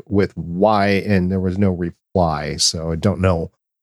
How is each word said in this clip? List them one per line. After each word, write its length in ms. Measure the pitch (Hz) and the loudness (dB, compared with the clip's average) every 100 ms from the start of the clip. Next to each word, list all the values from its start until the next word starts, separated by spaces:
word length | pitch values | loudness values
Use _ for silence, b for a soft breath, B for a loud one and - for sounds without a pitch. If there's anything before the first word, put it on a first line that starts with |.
| - | 0
with 280 | 98 95 - | 0 0 -2
why, 520 | 82 87 104 107 101 | -6 2 2 4 2
and 420 | 98 - 98 90 | 0 2 0 2
there 100 | 95 | 0
was 180 | 92 92 | -2 0
no 120 | 98 | 0
reply. 840 | 90 85 - _ 95 85 73 73 76 | 0 -6 -8 _ 0 0 0 -4 -2
So 360 | - 87 82 | -4 -2 -6
I 40 | 82 | -2
don't 240 | 98 85 | -2 0
know 300 | 95 85 82 _ _ _ | 0 0 -4 _ _ _